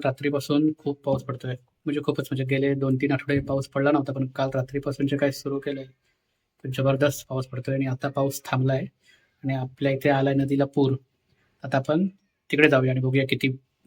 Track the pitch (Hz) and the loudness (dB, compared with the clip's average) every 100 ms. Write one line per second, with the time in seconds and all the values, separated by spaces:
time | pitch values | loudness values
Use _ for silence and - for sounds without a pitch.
0 | 143 127 143 143 - 147 156 151 143 143 | 0 -2 -2 -2 0 2 2 0 -6 -4
1 | 139 135 - 120 127 127 _ _ 156 147 | -2 -4 -4 -8 -8 -10 _ _ -6 -4
2 | 147 139 135 131 131 135 139 139 135 131 | -2 -4 -4 -4 -2 0 0 0 0 2
3 | 139 135 - 139 135 139 131 139 139 151 | 2 0 0 -2 0 -4 -2 0 2 2
4 | 139 135 131 - 135 135 127 143 143 131 | 0 -4 -4 -2 -2 -2 -4 -4 -4 -2
5 | 139 143 143 139 143 139 143 135 131 _ | -2 0 0 -2 -6 -6 -6 -8 -10 _
6 | _ _ _ _ _ _ 131 131 135 135 | _ _ _ _ _ _ -8 0 2 2
7 | 143 - - 131 127 131 123 135 135 127 | 2 0 -6 -6 -6 -8 -4 -2 -2 -2
8 | 139 139 139 139 - 131 131 135 180 _ | -4 0 -2 -2 -2 0 2 0 -4 _
9 | _ _ _ _ 135 131 127 - 139 135 | _ _ _ _ -4 -4 -6 -2 0 2
10 | 147 135 139 139 135 139 139 143 135 131 | 2 4 2 2 2 2 2 2 2 0
11 | _ _ _ _ _ _ 135 135 131 156 | _ _ _ _ _ _ -2 -2 2 2
12 | 190 - _ _ - 139 151 135 131 127 | 0 -4 _ _ -4 4 6 6 4 0
13 | 131 135 131 127 135 131 _ _ | 2 2 0 0 -2 -4 _ _